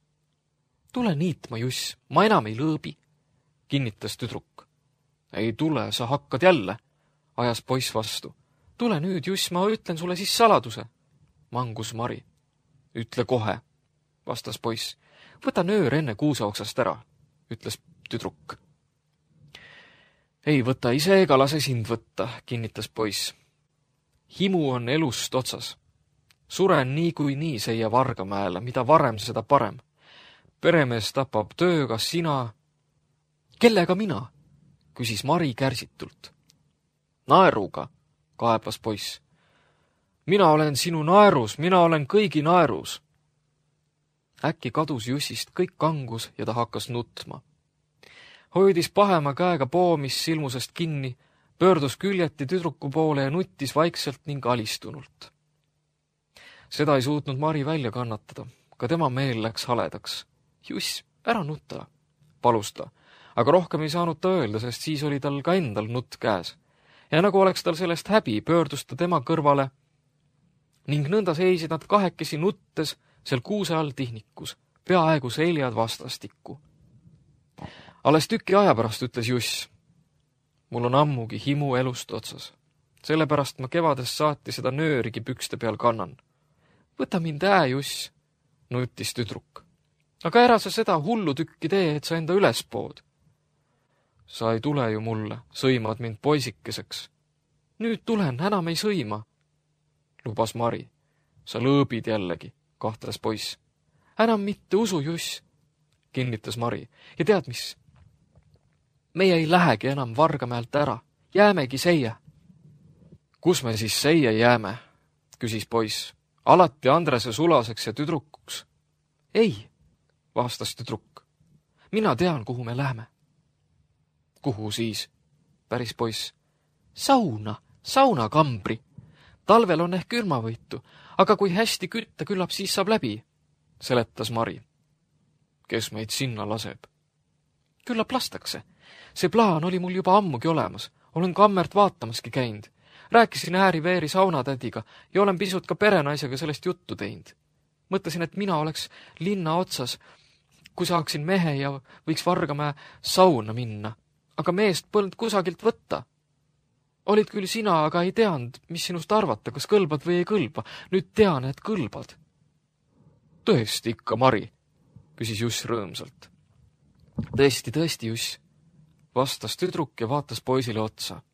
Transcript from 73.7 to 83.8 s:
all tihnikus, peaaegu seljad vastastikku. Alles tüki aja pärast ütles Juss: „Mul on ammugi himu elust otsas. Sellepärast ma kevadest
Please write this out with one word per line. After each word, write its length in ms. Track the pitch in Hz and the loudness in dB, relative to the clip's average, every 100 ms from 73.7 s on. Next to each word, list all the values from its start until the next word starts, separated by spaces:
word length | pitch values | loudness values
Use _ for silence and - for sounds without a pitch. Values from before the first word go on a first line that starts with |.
| 160 | -2
all 160 | 156 127 | -2 -6
tihnikus, 600 | 131 113 - - - - _ _ - | -8 -10 -18 -16 -16 -16 _ _ 2
peaaegu 420 | 185 160 156 127 | 4 6 4 0
seljad 460 | 117 165 165 131 113 | 0 0 2 0 0
vastastikku. 840 | 113 - - - - - - 135 _ _ _ _ - - _ _ _ - - - - - | -2 -4 -10 -12 -14 -18 -18 -18 _ _ _ _ -20 -20 _ _ _ -20 -18 -18 -20 0
Alles 240 | - 156 143 | 4 4 4
tüki 280 | 220 - 190 | -2 2 4
aja 200 | 196 113 | 6 4
pärast 280 | 113 107 | 2 -2
ütles 260 | 127 - 113 | -6 -4 -2
Juss: 400 | 123 110 - - _ _ _ _ _ _ _ _ _ _ | -2 -2 -6 -10 _ _ _ _ _ _ _ _ _ _
„Mul 160 | 120 120 | -4 2
on 100 | 131 | 4
ammugi 440 | 151 135 113 107 139 | 4 2 -6 -6 -2
himu 300 | 143 143 123 | -2 0 0
elust 360 | 131 123 - | -2 -4 -8
otsas. 420 | 107 - - - - _ _ _ _ | -10 -10 -14 -18 -20 _ _ _ _
Sellepärast 560 | - 156 151 147 135 - | -2 0 2 0 -2 -6
ma 80 | 131 | -4
kevadest 500 | 165 | 0